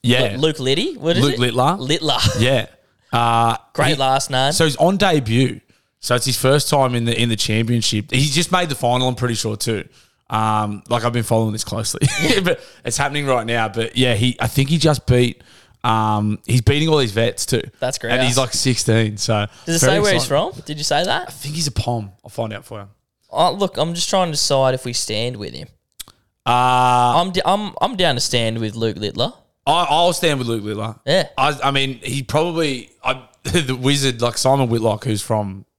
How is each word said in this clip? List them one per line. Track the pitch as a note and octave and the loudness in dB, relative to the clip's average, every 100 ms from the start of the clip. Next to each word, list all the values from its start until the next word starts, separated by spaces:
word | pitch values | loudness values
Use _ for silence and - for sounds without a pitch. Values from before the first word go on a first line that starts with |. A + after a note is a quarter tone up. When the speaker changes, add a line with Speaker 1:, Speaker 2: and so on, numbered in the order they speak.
Speaker 1:
Yeah. | A#2+ B2 A2+ | 2 2 2
Speaker 2:
Lu-, | G2+ D#3 | 0 -2
Luke | D3+ | 0
Liddy, | B2+ C#3 D4 C#4+ | -2 0 -2 -4
what | D#3+ E3+ | -2 2
is | |
Speaker 1:
Luke | C#3+ | 2
Speaker 2:
it? | - | 2
Speaker 1:
Littler. | B2 A#2 C3+ F#3+ | 0 2 2 0
Speaker 2:
Littler. | C3 D#3+ D#3 B2 G2+ | -2 -2 0 0 0
<laughs> | - | 2
Speaker 1:
Yeah. | A#2+ C3 G2 _ _ _ _ | 2 2 -2 _ _ _ _
Uh, | A#2+ A#2 A#2 A#2 A2+ _ | 0 2 4 2 0 _
Speaker 2:
Great | - D#3 | -2 0
Speaker 1:
he | |
Speaker 2:
last | D3 C3 C3+ - | 2 2 0 0
name. | C3 C3+ | 0 0
Speaker 1:
So | E3+ | 2
he's | D#3+ C3 | 0 4
on | F3 G3 | 2 4
debut. | G3 D#3 A2+ A#2 C3 - _ _ _ _ | 2 2 2 2 2 -2 _ _ _ _
So | - B2 | -2 0
it's | C3+ | 0
his | B2 | 0
first | C3 C#3+ - | 4 4 4
time | D3 C3 A#2+ | 2 2 2
in | A#2 | 0
the, | A#2 | 0
in | A#2+ | 0
the | A2 | 0
championship. | - A2 A2+ A#2+ - G#2 - | 0 0 0 0 0 -2 -2
He's | B2+ D3 | 0 2
just | C#3 E3+ | 0 0
made | F3+ F3 | 0 0
the | C3 | -2
final, | A#2+ B2 B2+ | 0 2 0
I'm | A#2+ | -2
pretty | B2 | -2
sure, | A2+ A2+ G#2+ | -2 -4 -4
too. | - G#2+ - _ _ _ _ | -4 -4 -6 _ _ _ _
Um, | A2 A2 G#2+ G#2+ G#2 - | -2 0 0 -2 -6 -2
like, | A#2 | 0
I've | A#2 | 0
been | A#2+ | -2
following | G#2+ A2+ A2 | 0 0 0
this | G#2+ | -2
closely. | - A2 G#2+ - - G5 | -6 -6 -6 -2 -2 0
<laughs> | - G#3+ | 0 2
But | F3+ - - - | 0 -2 -6 -12
it's | - A#2+ | -8 -4
happening | C#3+ D3 C#3 | -2 -2 0
right | B2+ A2+ | -2 0
now. | A#2 A2+ | -2 -2
But, | G2+ A2 B2 | -2 -4 0
yeah, | B2+ | 2
he, | G#2+ B2 A#2+ | 2 0 0
I | A2+ | -2
think | - C3+ | 0 2
he | E3 | 2
just | D3+ C#3 - | 2 2 2
beat, | B2 B2 - - - _ _ | 4 4 -2 -18 -20 _ _
um, | B2 A2 G#2+ G#2+ G#2 G#2 - | 0 0 2 0 0 -4 0
he's | B2 | 2
beating | A2+ C#3+ D#3+ | 2 2 2
all | D3+ | 2
these | B2 | 2
vets, | G2+ A2+ - - | 0 0 -2 -2
too. | B2+ - _ | -2 -4 _
Speaker 2:
That's | B2+ - | -4 -4
great. | A2+ | -2
Speaker 1:
And | A#2+ | 0
he's, | B2+ B2 | 2 2
like, | B2+ | 0
sixteen, | - C3+ A#2+ - A2+ A2 G#2 | 0 0 0 2 2 2 -2
so | - G#2+ G#2 - - | -2 -2 -2 -8 -4
Speaker 2:
Does | E3 | 2
it | C3 | 2
Speaker 1:
very | G3 | 4
Speaker 2:
say | |
where | G#3 | 2
he's | F3 | 2
Speaker 1:
exciting. | - C#3 A#3 | 2 0 -2
Speaker 2:
from? | - - | -6 -12
Did | D3 | -8
you | |
say | D3 D3 | -2 0
that? | - - F4+ | 0 -2 -4
Speaker 1:
I | |
think | - C#3+ | -12 -8
he's | D#3 D3 | -4 -4
a | |
Pom. | - - A#2+ G2 - | -4 -4 -4 -6 -14
I'll | G#2+ | -14
find | - A2+ | -8 -8
out | G2+ | -8
for | - G#2+ | -14 -16
you. | G2 _ _ _ _ | -16 _ _ _ _
Speaker 2:
Oh, | - E3+ | 0 0
look, | F3 G3+ - | 2 -4 -2
I'm | D#3+ | -4
just | E3+ - | -2 -2
trying | F#3+ F3 | 0 0
to | |
decide | D3 - C3+ C3 | -2 0 2 2
if | B2+ | 0
we | B2 | -4
stand | A#2+ - A2 A#2+ A#2+ | -6 -4 -4 -4 -6
with | F2+ | -12
him. | A#1+ - _ _ _ - _ _ _ - | -12 -18 _ _ _ -20 _ _ _ 0
Speaker 1:
Uh, | B2 B2 B2+ B2+ B2 B2 C#3 | 2 4 4 4 4 4 2
Speaker 2:
I'm | F#3 | 0
d-, | F3+ | -2
I'm, | E3 G3+ G#3 - | 0 -2 -4 -4
I'm | - A3 | -4 0
down | F3 | 0
to | B2 | 0
stand | - B2 A2+ A2+ | -2 0 -2 -2
with | A2 | -6
Luke | A#2 A2+ G2+ | -2 -4 -2
Littler. | G#2 - C#3 - _ _ - | -6 -4 -6 -6 _ _ 0
Speaker 1:
I, | E3 D#3+ | 0 2
I'll | D3+ F3 | 2 2
stand | E3+ E3+ C#3 | 2 0 0
with | A#2+ | -2
Luke | A2+ | -4
Littler. | G2+ G#2 G#2+ A2 | -6 -6 -8 -8
Speaker 2:
Yeah. | - F3 D3+ - | -2 0 0 0
Speaker 1:
I, | C#3 C#3 | 0 0
I | C#3 | 0
mean, | C#3 C3+ B2 | 0 -2 -4
he | B2+ C3+ | -6 -6
probably, | A#2+ D3 E3+ E3 D#3 B2+ - _ | -2 0 0 0 -2 -4 -10 _
I, | A#2+ C3 A#2 | -4 -4 -8
<laughs> | _ | _
the | - F3 C#3 B2+ | -2 0 0 0
wizard, | B2+ C#3+ C3+ A#2 | 2 2 0 0
like, | A#2+ A#2 | -2 0
Simon | C3 C#3 B2 | 2 2 2
Whitlock, | A#2 A2+ G#2 | 2 0 0
who's | - G#2+ | -2 -4
from | - A2 G#2 F#2+ - | -2 -2 -2 -8 -16